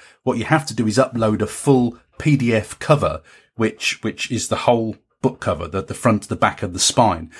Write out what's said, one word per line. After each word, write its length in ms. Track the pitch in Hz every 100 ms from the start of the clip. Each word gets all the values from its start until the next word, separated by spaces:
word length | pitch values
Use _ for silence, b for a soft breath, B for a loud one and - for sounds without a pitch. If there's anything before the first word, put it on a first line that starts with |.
| b b
What 160 | 127 117
you 60 | 104
have 180 | 156 -
to 80 |
do 120 | 110 110
is 100 | 110
upload 460 | 131 120 110 104
a 40 | 107
full 520 | - 143 131 120 - _ -
P 180 | 151 143
D 180 | 120
F 240 | 113 - -
cover, 440 | - 143 87 78 b b b -
which, 460 | 110 - - -
which 280 | 110 - -
is 180 | 113 -
the 80 | 107
whole 400 | - 120 110 101 _ _
book 200 | 131 -
cover, 280 | - 85 82
the, 140 | 95
the 120 | -
front, 340 | - 120 104 -
the 80 | -
back 260 | 107 -
and 120 | 87
the 40 | 90
spine. 520 | - - 113 82 82